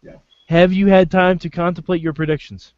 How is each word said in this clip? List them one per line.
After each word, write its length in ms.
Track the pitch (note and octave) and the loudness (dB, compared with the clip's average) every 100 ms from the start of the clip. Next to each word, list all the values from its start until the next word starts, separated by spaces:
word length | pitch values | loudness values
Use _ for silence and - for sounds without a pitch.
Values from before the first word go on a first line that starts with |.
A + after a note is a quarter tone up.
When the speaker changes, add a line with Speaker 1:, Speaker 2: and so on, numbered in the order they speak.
Speaker 1:
Yeah. 120 | - - _ _ - | -20 -20 _ _ -2
Speaker 2:
have 240 | E3 F#3 | 2 2
you 160 | F#3 G3 | 2 2
had 220 | F#3+ F3+ | 4 2
time 280 | F#3+ F3+ F3+ | 2 0 0
to 80 | E3+ | -6
contemplate 500 | F3 E3+ E3+ D#3+ F3+ | -6 -6 -6 -6 -4
your 100 | D#3+ | -4
predictions? 600 | D3+ D#3 D3+ - G2 _ | -6 -4 -6 -8 -20 _